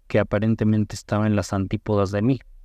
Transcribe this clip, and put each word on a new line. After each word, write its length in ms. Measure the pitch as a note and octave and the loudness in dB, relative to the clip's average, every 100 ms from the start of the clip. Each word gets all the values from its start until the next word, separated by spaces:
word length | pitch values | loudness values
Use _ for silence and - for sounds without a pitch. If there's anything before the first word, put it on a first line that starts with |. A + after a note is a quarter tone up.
| - | -2
que 120 | G#2+ | 0
aparentemente 760 | G2+ G#2 A2 A2+ G#2+ G#2+ G#2 - | 2 0 0 2 2 2 0 -6
estaba 320 | - G#2 G#2+ | -4 -2 0
en 80 | G#2 | 0
las 180 | - | 0
antípodas 580 | G2+ F#2 - - G#2 F#2+ | -4 -4 -4 -2 0 0
de 100 | G2+ | 0
mí. 180 | A#2 C3 - - | 0 -2 -6 -20